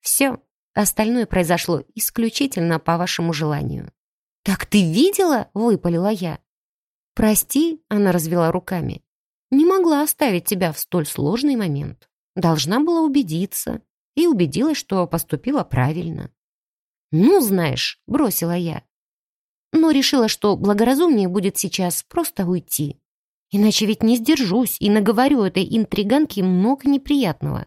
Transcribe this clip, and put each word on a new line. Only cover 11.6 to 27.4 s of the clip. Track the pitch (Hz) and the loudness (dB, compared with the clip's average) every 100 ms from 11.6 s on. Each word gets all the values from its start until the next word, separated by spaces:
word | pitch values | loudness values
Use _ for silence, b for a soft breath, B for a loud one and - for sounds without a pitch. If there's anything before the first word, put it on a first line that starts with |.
| 190 143 147 - _ _ _ - | -2 -4 -6 -12 _ _ _ -2
Должна | 180 156 135 226 | 0 0 0 0
была | 311 330 | 0 2
убедиться». | 320 277 196 160 196 - - - _ _ _ - | 2 0 -2 -4 -6 -6 -8 -10 _ _ _ 0
И | 349 | 2
убедилась, | 233 165 151 294 302 | 2 0 0 -2 -2
что | - 196 170 | -4 -4 -2
поступила | - - 151 - 277 | -4 -6 -6 -4 -4
правильно. | - 120 131 160 165 156 - _ _ _ _ _ _ _ _ | -2 -2 -2 -2 -8 -10 -14 _ _ _ _ _ _ _ _
«Ну, | 156 226 392 | 4 6 4
знаешь», | 233 196 160 127 - - - | 4 0 0 -2 -6 -10 -4
бросила | 269 262 - 170 175 | 0 0 -2 -4 -4
я. | 170 - _ _ _ _ _ _ _ _ _ | -4 -8 _ _ _ _ _ _ _ _ _
Но | 320 320 | 2 4
решила, | 277 262 277 220 | 4 2 2 2
что | - 208 185 | 0 0 2
благоразумнее | 190 208 233 269 349 240 190 | 0 2 2 4 2 2 2
будет | 185 190 - | 0 -2 -4
сейчас | 190 - 180 - | -6 -2 -4 -4
просто | - - - - 180 | -6 -6 -6 -4 -2
уйти. | 180 - - 151 - _ _ _ _ _ | -2 -4 -6 -6 -8 _ _ _ _ _
Иначе | 202 214 202 208 | 2 4 4 0
ведь | 185 | 0
не | 220 240 | 2 2
сдержусь | 226 320 220 208 240 - | 2 2 2 0 0 -2
и | 208 | 0
наговорю | 214 202 214 262 285 | 2 2 2 2 2
этой | 190 - - 226 | 2 0 -2 -2
интриганке | 214 - 202 269 302 208 | -2 -2 0 0 0 0
много | 185 180 208 277 262 | 0 2 2 0 0
неприятного. | 277 269 294 208 147 | -2 0 0 0 -2